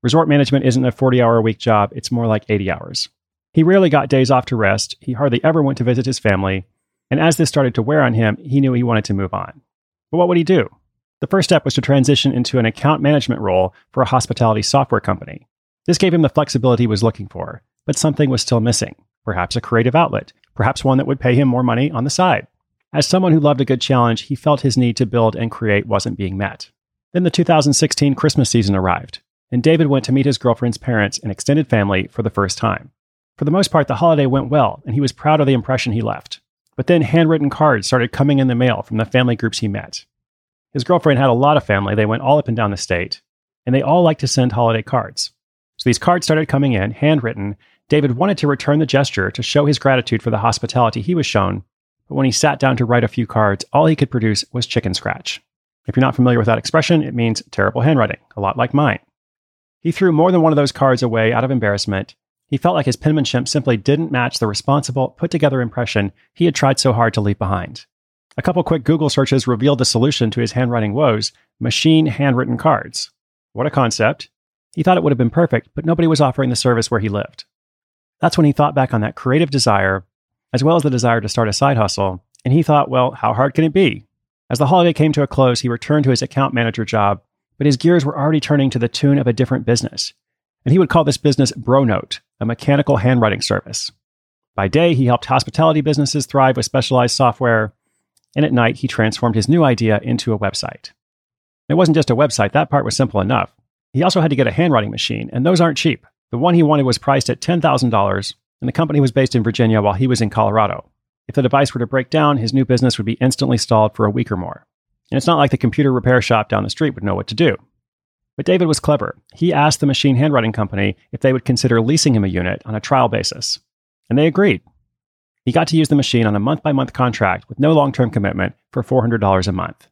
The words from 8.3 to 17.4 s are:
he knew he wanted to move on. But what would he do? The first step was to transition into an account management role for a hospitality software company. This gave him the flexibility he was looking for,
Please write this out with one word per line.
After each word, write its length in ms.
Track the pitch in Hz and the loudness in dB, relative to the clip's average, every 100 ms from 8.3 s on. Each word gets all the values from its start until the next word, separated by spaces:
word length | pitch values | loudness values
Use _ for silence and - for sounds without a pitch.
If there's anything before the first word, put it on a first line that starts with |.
| - | -2
he 240 | 151 135 | -2 0
knew 120 | 135 | 2
he 100 | 123 | 0
wanted 220 | 120 113 104 | 0 0 0
to 100 | 98 | -4
move 180 | 95 | -4
on. 280 | 95 92 - _ _ _ _ _ | -6 -8 -14 _ _ _ _ _
But 80 | 160 | 0
what 80 | 175 | 2
would 100 | 175 | 2
he 60 | |
do? 260 | 160 185 98 _ _ _ _ _ | 2 2 0 _ _ _ _ _
The 60 | - | -2
first 220 | 196 - | 0 2
step 160 | 160 - | 2 2
was 80 | |
to 80 | 139 | -2
transition 500 | 127 139 135 139 139 | 2 2 4 2 2
into 260 | 123 120 131 | 0 -2 0
an 80 | 113 | 0
account 340 | - 143 151 | 0 0 0
management 400 | 143 147 - 117 | 2 0 0 -4
role 320 | 101 92 92 _ _ | 0 0 0 _ _
for 100 | - | -2
a 20 | 123 | 0
hospitality 560 | 127 - 120 117 107 | 0 -2 0 0 0
software 400 | 104 139 135 110 | 0 0 0 -2
company. 460 | - 95 - - _ _ _ _ - | -2 -6 -8 -18 _ _ _ _ -4
This 100 | 175 | 0
gave 160 | 190 | 2
him 80 | 170 | 2
the 80 | 147 | 2
flexibility 540 | - 147 127 127 117 | 0 -2 0 0 2
he 40 | 120 | 2
was 140 | 104 | 0
looking 260 | 113 - 98 | -2 -4 -14
for, 360 | 90 | -12